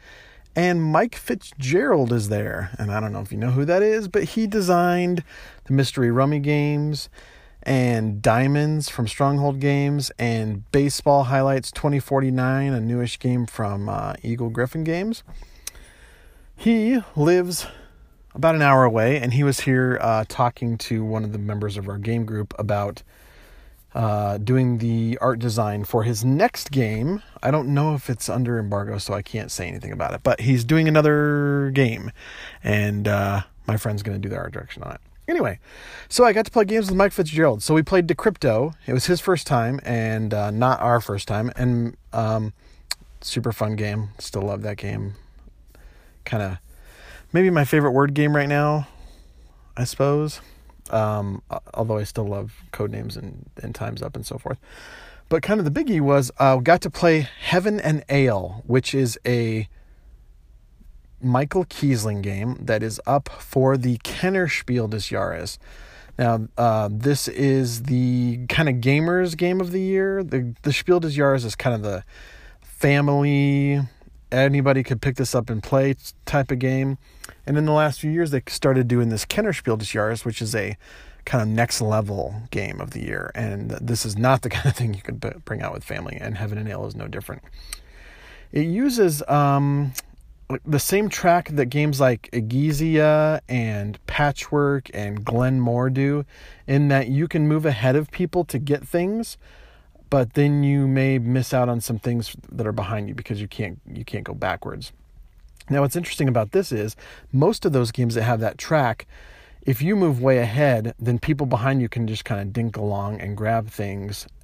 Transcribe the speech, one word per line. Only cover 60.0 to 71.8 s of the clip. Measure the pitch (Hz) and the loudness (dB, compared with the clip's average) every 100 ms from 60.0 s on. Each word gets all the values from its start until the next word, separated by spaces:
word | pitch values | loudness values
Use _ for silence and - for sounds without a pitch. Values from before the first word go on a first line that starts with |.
| - - - - - - - - - - - - | -20 -20 -20 -20 -20 -20 -20 -20 -20 -20 -20 -6
Michael | 127 123 143 190 170 | 0 2 2 -2 -2
Kiesling | - 147 123 110 101 | -2 0 0 -2 -4
game | 101 98 113 - | -4 -4 -6 -6
that | 117 110 | -2 -2
is | 110 107 - | -2 -6 -2
up | 139 - - | -2 -2 -16
for | - 139 131 135 | -2 2 4 4
the | 123 120 | 0 -2
Kennerspiel | - - 180 190 170 - - 123 110 | -4 -4 0 0 0 -2 -2 -2 -2
des | 107 | -4
Jahres. | - 104 92 82 85 - - - - - - - | -4 -4 -4 -6 -10 -12 -18 -20 -20 -20 -14 -2
Now, | 120 113 110 - | 0 0 -2 0
uh, | 117 110 104 | 2 2 0
this | 107 135 139 - | 0 0 0 -2
is | - 139 135 123 117 | 0 2 2 0 -4
the | 123 123 127 123 123 120 123 | -2 0 2 2 0 -2 -2
kind | - 156 | 0 2
of | 127 | 2
gamers | 123 147 165 180 180 160 | 2 2 2 2 0 0
game | 175 185 | 0 0
of | 180 | 0
the | 185 | -2
year. | 190 190 196 196 | 0 0 0 -2
The, | 180 131 123 117 | -2 -2 -4 -4
the | 147 | -2
Spiel | 135 - 180 | -2 4 2
des | 165 | 2
Jahres | 143 139 135 | 2 4 4
is | 113 - | 0 -2
kind | 135 | -2
of | 113 | -2